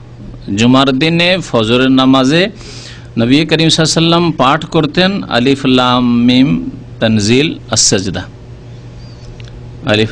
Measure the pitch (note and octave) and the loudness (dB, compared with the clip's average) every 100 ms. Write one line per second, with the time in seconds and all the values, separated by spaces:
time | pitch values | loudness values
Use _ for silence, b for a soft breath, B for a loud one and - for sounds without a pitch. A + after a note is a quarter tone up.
0 | - - - - - G2 A#2+ C3 C3+ C3 | -18 -18 -16 -14 -6 0 4 4 2 2
1 | D#3+ E3+ F3 F#3 - A#2+ A2 B2 C3 C3 | 0 2 2 0 0 0 2 2 4 4
2 | C3 C3+ C3 D#3+ G3+ B B B B B | 4 4 4 2 0 B B B B B
3 | B - A#2 C#3+ E3 D#3 E3 D#3 D#3 E3 | B -4 2 2 2 2 2 2 0 2
4 | E3 E3+ E3+ - C3 D#3 E3+ E3 D3 F3+ | 2 2 0 0 0 0 0 -2 0 0
5 | F#3 G3 - A#2+ B2+ C3+ C3 B2+ B2 B2 | 0 -2 -2 0 2 0 2 2 2 2
6 | B2 A#2+ A#2+ B2+ C#3 - - - - - | 2 2 4 4 2 0 -4 -12 -16 -2
7 | A2+ A2 G2+ B2+ D#3+ D3+ - G#2+ - G#2 | 0 2 2 2 0 -4 -6 -2 0 0
8 | F#2 F2 - - - - - B B B | -2 -6 -10 -16 -20 -20 -18 B B B
9 | B B B B B - - - - G#2+ | B B B B B -16 -18 -10 -2 0
10 | A2 | 0